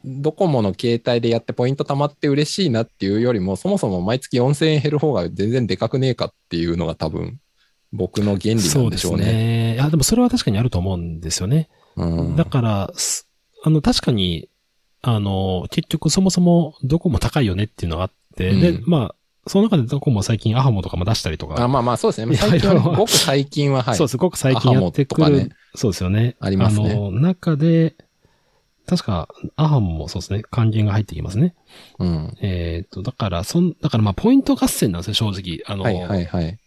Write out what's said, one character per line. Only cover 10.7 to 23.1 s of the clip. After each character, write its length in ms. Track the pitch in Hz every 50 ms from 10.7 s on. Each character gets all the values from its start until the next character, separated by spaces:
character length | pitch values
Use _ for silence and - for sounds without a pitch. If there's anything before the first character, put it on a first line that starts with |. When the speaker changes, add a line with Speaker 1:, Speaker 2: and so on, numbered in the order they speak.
Speaker 2:
と 80 | - 87
思 140 | 87 95 95
う 40 | 87
ん 220 | 85 85 82 80
で 100 | 85 80
す 100 | - -
よ 60 | 92
ね。 220 | 101 135 160 156 _ _ _ _ _ _
Speaker 1:
う 80 | - 87
ん。 320 | 85 82 82 - 131 135
Speaker 2:
だ 80 | 147 165
か 180 | - - 135
ら、 300 | 117 113 104 98 95 - -
す-、 320 | - - - - - _ _ _ _ _ _ _ _
あ 80 | - 156
の、 100 | 156 151
確 200 | 139 233 247 -
か 100 | - 180
に、 380 | 127 104 92 90 85 78 - _ _ _ _ _ _ _ _ _ _ _
あ 180 | - 123 117 107
の、 460 | 101 101 98 95 95 95 92 90 - -
結 180 | - - 165 _
局 220 | - 160 - 160
そ 100 | - 196
も 100 | 190 190
そ 100 | - 185
も 340 | 175 175 170 170 165 156 - _
ド 160 | - 127 147 170
コ 100 | - 180
モ 120 | 123 107
高 200 | - - - 156
い 60 | 131
よ 80 | 101 87
ね 100 | 95 104
っ 20 | -
て 160 | _ - -
い 40 | 85
う 20 |
の 60 | 80 82
が 40 |
あ 40 | 92 -
っ 20 | _ _ _ _ _
て、 160 | - 92 92
Speaker 1:
う 60 | 98
ん。 40 | 98
Speaker 2:
で、 200 | 156 175 165 - -
ま 300 | 170 175 147 113 - -
あ、 340 | _ _ _ _ _ _ -
そ 100 | - 196
の 60 | 214
中 120 | 226 202
で 80 | 156 117
ド 160 | 123 143 143
コ 100 | - 151
モ 120 | 123 101 95
最 140 | - 117 101
近 180 | - 110 107
ア 60 | 127
ハ 100 | 131 135
モ 100 | 110 95
と 60 | 87 -
か 80 | -
も 80 | 87 87
出 100 | 104 110
し 80 | -
た 80 | - 92
り 80 | 78 -
と 80 | -
か。 160 | 78 78 -
Speaker 1:
あ、 60 | 120 123
ま 100 | 135 131
あ 40 |
ま 100 | 117 123
あ、 40 | 120
そ 120 | - - 226
う 20 |
で 40 | -
す 120 | - 110
ね。 80 | 117 131
Speaker 2:
い 260 | - 202 214 - 156
ろ 120 | - 196
い 20 | 180
ろ。 60 | 156
Speaker 1:
最 0 |
近 120 | 113 -
は、 40 | 160
ご 100 | 160 214
く 40 | 233